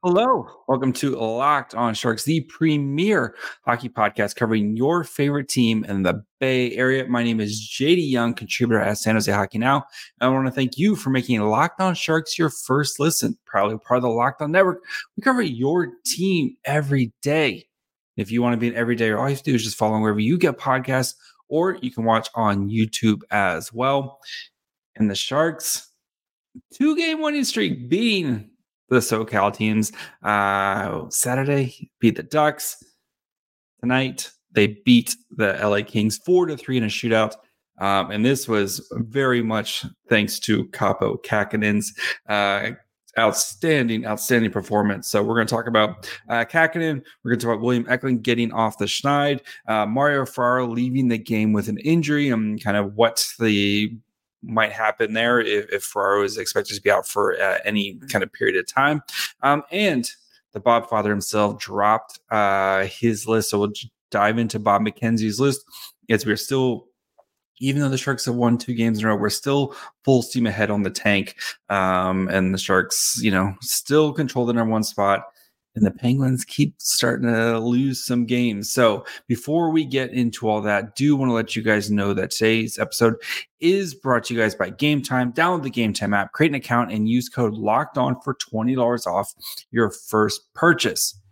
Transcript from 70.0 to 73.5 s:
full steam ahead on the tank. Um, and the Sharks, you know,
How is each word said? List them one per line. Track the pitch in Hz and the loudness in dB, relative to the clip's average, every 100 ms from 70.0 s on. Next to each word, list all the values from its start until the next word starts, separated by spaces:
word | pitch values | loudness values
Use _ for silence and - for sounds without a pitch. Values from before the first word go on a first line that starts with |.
full | - 131 | 2 2
steam | 113 131 117 | 2 0 0
ahead | 98 104 | 0 0
on | 104 | 0
the | 95 | -2
tank. | - 107 101 101 - - - _ | -2 2 2 0 -8 -12 -12 _
Um, | 101 95 92 92 95 92 | 0 2 2 0 0 0
and | 95 92 | 0 0
the | 95 | -2
Sharks, | - 92 87 - - 120 | 2 0 2 -2 -2 0
you | 113 | 0
know, | 98 98 | 2 0